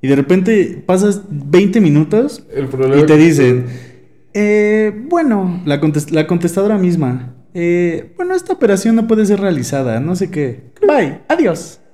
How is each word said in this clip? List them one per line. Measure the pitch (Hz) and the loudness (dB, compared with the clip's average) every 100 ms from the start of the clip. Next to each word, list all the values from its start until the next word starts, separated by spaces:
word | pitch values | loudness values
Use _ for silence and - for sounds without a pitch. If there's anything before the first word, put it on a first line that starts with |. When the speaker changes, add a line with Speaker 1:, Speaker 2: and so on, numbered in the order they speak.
Speaker 1:
Y | 135 | 2
de | 139 | 0
repente | 139 185 185 214 175 - - | 2 0 2 0 0 -4 -2
pasas | 185 208 202 - | 0 0 -2 -6
veinte | 147 143 180 196 220 | -12 0 2 2 2
minutos | 180 147 156 214 277 - - | 2 2 2 0 -2 -6 -12
Speaker 2:
El | - 131 | -8 -6
problema | 131 131 143 | -2 2 4
Speaker 1:
y | 151 | 4
te | |
Speaker 2:
es | 151 | 6
que | 165 | 6
Speaker 1:
dicen, | 143 127 123 123 - - - - _ _ | 4 4 2 -2 -12 -18 -20 -20 _ _
"Eh, | 202 208 208 208 214 214 208 269 | -4 0 2 2 2 0 -4 -4
bueno", | 339 311 214 190 175 165 | -2 0 0 -2 -4 -2
la | 143 | 0
contes-, | 156 151 - | 0 -2 -2
la | 160 151 | -2 0
contestadora | 175 175 175 202 208 | -2 -2 -2 -2 0
misma, | 180 170 135 127 127 - - | 0 0 -2 -4 -8 -18 -16
"Eh, | 180 170 175 175 165 - - | -6 -2 0 -2 -4 -10 -8
bueno, | 359 370 | -4 -4
esta | - | -4
operación | 381 233 190 226 226 | -2 0 2 2 0
no | 226 | 2
puede | 220 208 | 0 2
ser | 202 | 0
realizada, | 196 156 120 139 127 113 | 0 -2 -4 -4 -2 -4
no | 151 180 | -4 -4
sé | 190 | -4
qué. | 151 139 117 - - 415 | -4 -6 -6 -18 -2 0
Bye, | 294 156 139 - | 2 0 -6 -4
adiós". | 320 254 156 - - _ | 0 0 -2 -8 -20 _